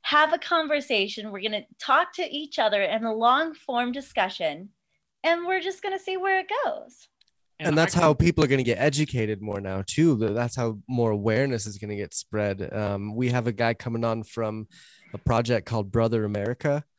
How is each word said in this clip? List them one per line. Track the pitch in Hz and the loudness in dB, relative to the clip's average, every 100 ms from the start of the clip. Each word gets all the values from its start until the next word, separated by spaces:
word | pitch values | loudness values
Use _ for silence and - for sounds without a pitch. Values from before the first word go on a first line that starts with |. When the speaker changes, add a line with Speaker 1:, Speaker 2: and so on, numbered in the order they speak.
Speaker 1:
have | - 294 311 | 2 2 4
a | 339 | 2
conversation. | - 339 311 294 269 220 196 214 214 | 0 0 0 -2 0 -2 -2 -6 -10
We're | 196 | -8
gonna | 208 214 - _ | -6 -6 -10 _
talk | - 277 349 | 2 2 2
to | - | -4
each | 339 285 302 - | -6 -6 -8 0
other | 220 202 | 2 2
in | 190 220 | 0 0
a | 226 | -2
long | 220 233 269 330 | 2 4 4 0
form | 302 - 240 247 | -6 -4 -2 -2
discussion, | 254 269 - 190 - 165 147 202 _ _ _ _ _ | -4 -6 0 0 0 -4 -4 -14 _ _ _ _ _
and | 320 339 349 | 0 0 0
we're | 381 | -2
just | 359 370 | -2 -6
gonna | 403 381 | -6 -6
see | 370 381 | -4 -4
where | 381 381 | 0 0
it | 381 453 | 0 -2
goes. | 571 - - - - _ _ _ _ _ | -2 -4 -12 -20 -20 _ _ _ _ _
Speaker 2:
And | 147 | 0
Speaker 3:
And | 147 | 2
Speaker 2:
that's | 165 170 | 4 6
Speaker 3:
I | |
Speaker 2:
how | 165 | 4
Speaker 3:
can | 151 | 6
Speaker 2:
people | 170 165 | 4 4
are | 147 | 4
gonna | 135 | 4
get | 120 98 | 2 2
educated | 143 139 151 127 107 104 | 2 2 0 0 -2 -2
more | 104 101 | -6 -6
now | 98 95 95 | -4 -4 -4
too. | - 165 120 | 2 4 4
Th-, | 110 | 2
that's | 107 120 | 0 -2
how | 131 117 107 - | -2 -4 -4 -4
more | 127 117 | 0 2
awareness | 104 107 110 139 117 104 | 2 2 2 2 -2 -6
is | 101 | -10
gonna | 104 104 | -8 -6
get | 98 | -6
spread. | - - 107 104 98 92 | -8 -6 -2 0 -2 -4
Um, | 107 104 101 104 110 | -2 -2 -2 -4 -2
we | 127 | 2
have | 123 120 | 2 0
a | |
guy | 104 117 | 0 0
coming | 110 123 117 | 0 -4 -2
on | 117 113 | -2 -2
from | 107 - 110 110 110 - - - _ | -6 -4 -4 -4 -12 -16 -20 -20 _
a | 107 | -6
project | - 117 120 117 - | 0 2 2 0 0
called | 113 98 | -2 0
Brother | 117 113 113 | 2 2 2
America | 107 104 101 127 151 143 143 | 0 -2 -4 -2 -2 -2 -4